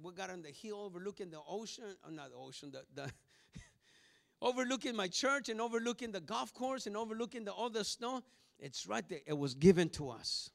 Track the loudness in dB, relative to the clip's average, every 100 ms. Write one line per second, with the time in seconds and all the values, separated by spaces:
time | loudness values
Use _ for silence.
0 | -12 -8 -8 -6 -10 -10 -8 -6 -6 -8
1 | -8 -8 -10 -10 -8 -6 -6 -8 -10 -12
2 | -12 -10 -10 -12 -12 -12 -12 -12 -12 -8
3 | -8 -8 _ -20 -18 -16 -16 _ _ -20
4 | -20 -20 _ _ 0 2 0 0 0 0
5 | 0 2 2 2 0 -2 0 2 0 -2
6 | -4 -6 -4 -2 -2 -2 -2 -2 -2 -2
7 | -2 -2 -4 -4 -6 -2 -2 0 0 -2
8 | -2 -4 -6 -18 _ _ -10 -8 -2 -2
9 | -2 -6 -2 0 0 10 12 12 6 2
10 | -6 -6 -4 -4 -6